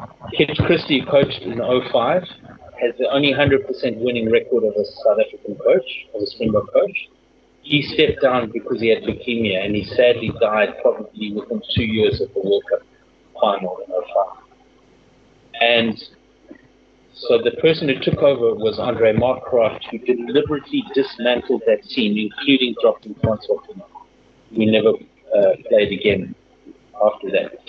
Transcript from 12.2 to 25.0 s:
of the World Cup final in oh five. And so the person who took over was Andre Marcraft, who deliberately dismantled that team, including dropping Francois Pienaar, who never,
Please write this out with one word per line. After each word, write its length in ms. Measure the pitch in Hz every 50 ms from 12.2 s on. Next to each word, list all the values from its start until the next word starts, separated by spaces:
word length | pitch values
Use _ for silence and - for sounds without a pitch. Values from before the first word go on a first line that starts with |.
of 120 | 95 -
the 80 | - 98
World 240 | 95 98 101 101 - -
Cup 120 | 101 - - _ _ _ _ _ _ _ _ _ _ -
final 400 | 113 104 98 95 95 90 92 - -
in 60 | -
oh 120 | - 90 - - 101
five. 280 | 101 95 - - - - _ _ _ _ _ _ _ _ _ _ _ _ _ _ _ _ _ _ _ _ _ - 117
And 420 | 117 117 120 117 117 113 107 - - - _ _ _ _ _ _ _ _ - - _ _ _ _ _ _ _ _ _ _ _
so 240 | - - - 120 113
the 100 | 113 120 - -
person 280 | - 165 160 - 170 139
who 100 | 127 -
took 220 | - - 151 -
over 320 | 151 139 135 120 117 113 107
was 240 | 104 110 107 101 107
Andre 340 | 113 123 113 110 113 110
Marcraft, 760 | 107 110 120 127 127 - - - 131 117 113 107 - - - -
who 80 | 117 110
deliberately 840 | 127 127 123 117 120 120 127 147 147 147 151 139 - - 147 135 107 - -
dismantled 680 | 135 131 - - - 113 123 123 120 - - 123 107 -
that 160 | 113 107 - -
team, 320 | - - 131 110 104 104
including 580 | 107 107 101 - - - 139 135 131 127 120 110 -
dropping 340 | 117 110 107 - _ 107 104
Francois 420 | - - 113 107 - - - 101 - -
Pienaar, 220 | - - 95 - _ _ - - _ _ _ _ _ _ _ _ _ 113
who 120 | 110 107 107
never, 220 | 107 107 107 110 98 -